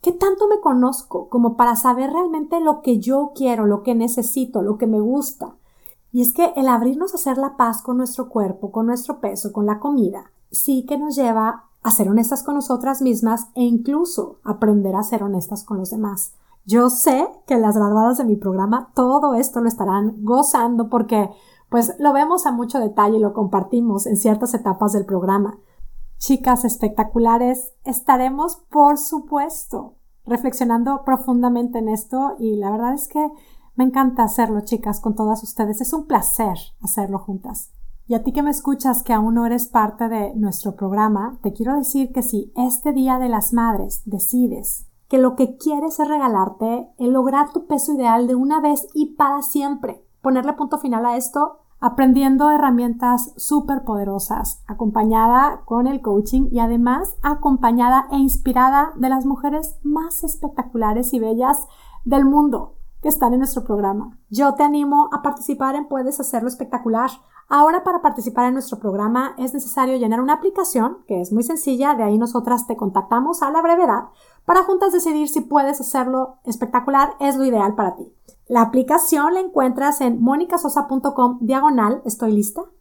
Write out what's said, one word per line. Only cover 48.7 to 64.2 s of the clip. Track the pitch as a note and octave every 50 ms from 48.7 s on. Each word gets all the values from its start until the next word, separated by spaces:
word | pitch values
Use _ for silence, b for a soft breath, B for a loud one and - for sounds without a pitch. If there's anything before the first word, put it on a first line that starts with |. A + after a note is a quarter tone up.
| D4 D4 D4 - -
y | D#4 D4+ D4+ -
para | - C#4 C#4 C#4+ C#4+
siempre, | C#4+ - - D4 C#4 C#4 C#4+ - - - - - _ _ _ _
ponerle | _ C4 C4 B3+ B3 C#4+ D4
punto | - D4 C4 - D4+
final | - C4+ A#3+ A3 A#3
a | A#3+ A#3+
esto, | B3 B3 - - C#4+ C#4+ D4+ - _ _ _ _ -
aprendiendo | - - - - C4+ C4 B3+ C4+ C#4 C4+ C4+ C4+ D4 D4+
herramientas | D4+ D4 D4 C#4 B3 A#3+ B3 A#3+ A#3 A#3+ B3+ A#3+ B3 B3 - - - -
súper | - - D4 D4 - - C#4 C4 C4
poderosas, | - A3 G3+ G3+ G3 G3 G3 - - A3 - - - - - - -
acompañada | G3+ - A#3 G#3+ G#3 A3 G#3+ A3 A3 A3 A3 A3+ A#3+ B3+ C#4 D4 C#4+ - -
con | - A3+ A#3 B3 B3+
el | C#4 C4
coaching | - A3 G3+ G3+ G#3+ - - C4 C4+ C4
y | - A#3+
además | A#3 A#3 A#3 A#3 A#3+ B3 B3 C#4+ F#4 F#4+ - -
acompañada | - C#4+ D4 D4 - D4 C4+ B3+ - A#3 A#3 A#3+ A#3+ A#3+ B3+ C4 C4 -
e | C#4 C#4
inspirada | C4+ C4+ B3 - - C4 B3 B3 B3+ C4 C4+ C#4+ D4 D#4+ D#4+ -
de | B3 C4
las | C4 C4+ C4
mujeres | C#4 C#4 B3 - C#4+ C#4+ D#4 D#4 - - -
más | - D4 D4 D#4+ D#4+ E4 - - -
espectaculares | - - - - - - - B3 B3 - A#3 A3 G#3+ G#3+ A#3 B3 - -
y | B3
bellas | A3 A3 A3 A3+ B3 C4 D4 - - b b b b b b b b
del | B3 C#4 C#4 C#4
mundo | C4+ C#4 D4 D4 D4 A#3 G#3 - - - - - - - -
que | - D4
están | D4 D4+ C4+ A#3 A#3+
en | B3+
nuestro | C4+ B3 - B3+ -
programa. | - G#3+ G3+ G3+ G3 G3 G#3 G#3 A#3+ - -